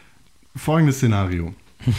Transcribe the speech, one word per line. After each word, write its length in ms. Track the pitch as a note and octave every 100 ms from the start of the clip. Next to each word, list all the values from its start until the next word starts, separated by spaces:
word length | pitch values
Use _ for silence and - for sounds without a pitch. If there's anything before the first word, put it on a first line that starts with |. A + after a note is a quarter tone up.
| - _ _ _ _
Folgendes 420 | - - D#3+ D3+ C3
Szenario. 560 | A#2+ G#2 F#2 F2+ E2 - - _ -